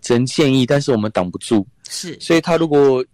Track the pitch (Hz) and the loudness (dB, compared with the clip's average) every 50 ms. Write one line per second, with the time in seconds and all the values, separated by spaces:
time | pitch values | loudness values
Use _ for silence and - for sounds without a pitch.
0 | - - 123 120 127 127 - - 156 139 131 135 123 120 143 143 139 - 127 110 | -4 0 0 0 0 0 0 0 2 2 2 2 2 2 0 0 0 0 0 0
1 | 104 110 - 98 92 92 87 98 - - 117 104 95 - - _ - - - - | 0 -2 -2 -4 -4 -4 -6 -10 -4 -2 0 0 0 -2 -8 _ -20 -16 -14 -12
2 | - 180 147 - - - 170 165 156 175 170 160 165 160 147 143 143 139 131 127 | -12 -12 -14 -10 -4 -2 0 0 0 0 0 0 0 0 2 4 4 4 4 2
3 | 127 - | -2 -6